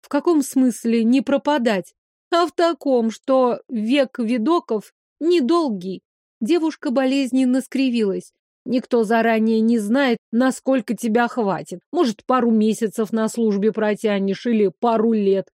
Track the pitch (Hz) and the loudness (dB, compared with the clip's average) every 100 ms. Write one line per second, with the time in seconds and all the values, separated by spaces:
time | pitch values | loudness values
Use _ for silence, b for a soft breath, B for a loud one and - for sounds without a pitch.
0 | - 285 320 320 262 269 254 214 233 233 | -4 -2 2 0 2 2 2 0 0 2
1 | 226 262 - 277 - 294 233 196 - _ | 4 2 2 -2 0 0 0 -2 -4 _
2 | _ _ _ 339 349 - 339 330 285 247 | _ _ _ 0 0 0 0 0 0 0
3 | 226 208 - 262 247 226 - 247 220 285 | 0 -4 0 2 2 -2 -6 -6 0 0
4 | 262 - 220 247 226 339 - 214 - _ | 0 -2 -2 -2 0 0 0 -6 -6 _
5 | _ _ 311 349 247 339 302 202 180 180 | _ _ 0 2 2 0 0 -4 -8 -10
6 | _ _ _ _ 220 339 320 - 302 254 | _ _ _ _ 0 0 0 -4 -2 0
7 | 262 277 269 262 262 262 - 262 269 233 | 0 0 0 0 2 0 -2 -2 0 0
8 | 208 180 - _ _ _ - 247 - 240 | -2 -2 -8 _ _ _ -4 -4 0 0
9 | 208 233 226 220 220 226 220 233 202 247 | 2 2 2 2 2 2 2 0 0 0
10 | 269 233 _ 226 262 247 - 269 - 214 | 0 -2 _ 0 0 0 -2 -2 -2 -6
11 | 233 214 240 - 208 170 160 180 _ 311 | -4 -2 -2 -2 -4 -4 -8 -16 _ -2
12 | 285 208 - 254 240 226 220 208 226 - | 0 -2 -2 0 2 2 2 0 -4 -4
13 | 214 220 220 - 226 202 214 214 214 208 | -4 -2 -2 -2 -2 0 0 0 -2 -2
14 | 214 202 196 190 247 226 202 - 240 226 | -2 -2 -2 -4 -2 2 0 0 0 2
15 | 226 220 196 196 180 | 2 2 2 0 -2